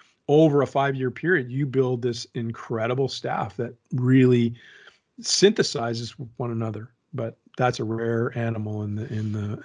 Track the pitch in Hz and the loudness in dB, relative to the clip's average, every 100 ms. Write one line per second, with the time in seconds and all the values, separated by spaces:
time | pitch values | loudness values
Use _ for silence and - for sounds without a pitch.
0 | _ _ - 147 160 143 127 139 139 135 | _ _ 2 6 6 4 2 0 0 -2
1 | 127 127 160 170 127 131 143 131 127 123 | -4 -2 0 0 0 -4 0 2 2 0
2 | 123 117 - 127 117 113 - 117 120 123 | -2 -4 -8 -8 -6 -8 -6 -4 -2 -2
3 | 135 - 127 - - - 117 - _ 127 | -2 -4 -6 -4 -4 -6 -8 -10 _ -2
4 | 123 131 127 120 117 120 - - - _ | 4 8 8 6 2 -2 -16 -20 -20 _
5 | _ - - - 196 220 - 135 117 117 | _ -12 -4 4 4 4 0 -2 -4 -4
6 | 117 - 117 - 120 113 113 107 113 _ | -8 -12 -14 -8 -6 -4 -4 -6 -12 _
7 | _ 127 117 - _ - 123 120 110 113 | _ -8 -8 -10 _ -2 0 0 -4 -2
8 | 117 113 127 123 117 110 107 107 104 104 | 0 0 -2 -2 -4 -4 -6 -6 -6 -6
9 | 113 107 107 104 104 107 | -6 -6 -4 -4 -6 -6